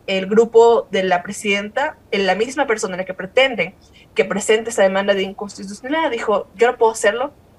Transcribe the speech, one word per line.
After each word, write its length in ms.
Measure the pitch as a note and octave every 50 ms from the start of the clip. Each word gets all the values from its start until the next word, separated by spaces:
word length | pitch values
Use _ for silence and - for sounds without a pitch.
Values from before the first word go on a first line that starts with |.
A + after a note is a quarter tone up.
| _
el 200 | G3 F#3+ F#3+ F#3+
grupo 640 | F#3+ G#3+ A3 A#3 A3+ - A3+ A#3 A#3 A#3 - - -
de 100 | F#3+ F#3+ F#3+
la 200 | F#3 F3 F3+ -
presidenta, 760 | G3 G#3 - - G3+ G3 G3+ G#3 G#3+ - C4 C#4+ D#4 - _ _ -
en 160 | A3 G3 G3
la 80 | F#3 F#3
misma 320 | G3+ A#3 C4+ - D4+ C#4
persona 280 | A#3 A3 A3 G#3+ F#3 F3+
en 20 | F3+
la 60 | F#3
que 80 | - F#3
pretenden 600 | - F#3+ F#3+ - B3+ C4 C4+ A#3+ F#3 D#3+ F#3+ - _ _ _ _ - - _ -
que 120 | - F#3+
presente 440 | G#3 F#3 G3+ - - G#3+ A3+ A3+ A3+
esa 140 | - A#3 G3
demanda 300 | F#3+ F#3+ G3 G3+ G3+ G3+
de 100 | F#3+ F#3+
inconstitucionalidad, 880 | F#3+ G3 - G3+ G3+ - G3+ G3+ F#3+ G#3 - B3+ C4 D#4 D#4+ D#4+ C#4
dijo, 360 | A#3 A#3 - A3 G3+ F#3 - - _
"Yo 140 | - A4+ A#4
no 80 | A4+
puedo 140 | - - A3+
hacerlo 400 | - - - G#3 A3 A#3+ C4+ D4 - _ _ _ _